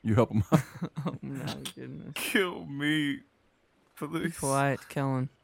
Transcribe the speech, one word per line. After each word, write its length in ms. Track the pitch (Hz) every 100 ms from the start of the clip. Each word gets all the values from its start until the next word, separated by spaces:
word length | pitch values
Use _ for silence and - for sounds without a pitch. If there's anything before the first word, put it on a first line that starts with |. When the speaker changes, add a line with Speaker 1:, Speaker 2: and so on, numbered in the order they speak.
Speaker 1:
You 120 | 110 107
help 160 | 113
him 120 | 110 -
up. 80 | 156 - -
Speaker 2:
<laughs> 240 | 175 - 139
Oh 100 | -
my 340 | 135 135 139 139 135 -
goodness. 360 | 127 147 - 151
Speaker 3:
Kill 500 | - 220 180 - 160
me. 540 | 139 147 156 143 139 - _ _ _ _ _ _ -
Speaker 2:
Be 80 | 147
Speaker 3:
Please. 300 | 165 170 165
Speaker 2:
quiet, 500 | 143 139 139 131 -
Kellen. 400 | - 135 131 131 _